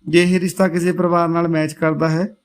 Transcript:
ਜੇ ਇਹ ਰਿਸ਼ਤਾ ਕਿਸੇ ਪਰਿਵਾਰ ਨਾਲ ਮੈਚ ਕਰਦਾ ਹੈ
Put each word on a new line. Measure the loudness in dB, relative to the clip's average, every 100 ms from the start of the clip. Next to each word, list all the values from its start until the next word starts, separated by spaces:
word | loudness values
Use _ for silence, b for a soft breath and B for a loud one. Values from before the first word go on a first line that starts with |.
| 2
ਜੇ | 2
ਇਹ | 4 2
ਰਿਸ਼ਤਾ | -2 0 0
ਕਿਸੇ | 2 -2
ਪਰਿਵਾਰ | 0 0 0 0
ਨਾਲ | 0 0
ਮੈਚ | -2 -4
ਕਰਦਾ | -2 -2 0 -2
ਹੈ | -2 -4 -8